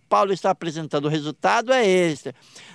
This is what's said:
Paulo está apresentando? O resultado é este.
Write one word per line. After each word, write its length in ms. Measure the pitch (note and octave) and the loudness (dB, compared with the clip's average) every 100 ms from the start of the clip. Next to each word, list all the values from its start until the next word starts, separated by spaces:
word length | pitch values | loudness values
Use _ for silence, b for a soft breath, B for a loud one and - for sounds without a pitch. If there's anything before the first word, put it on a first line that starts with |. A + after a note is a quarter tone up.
| _ | _
Paulo 240 | G#3 G3+ | 0 2
está 180 | G3 G3 | 0 -2
apresentando? 560 | F3+ E3 D#3 D3+ D3 D3 | -2 -4 -8 -6 -4 -2
O 20 | |
resultado 640 | D#3 D3 C3+ F#3 A3 A#3 | -2 -6 -4 0 0 2
é 120 | C4 | 2
este. 480 | G#3 F#3 E3+ D3 C3+ B B B B | 4 4 2 -2 -10 B B B B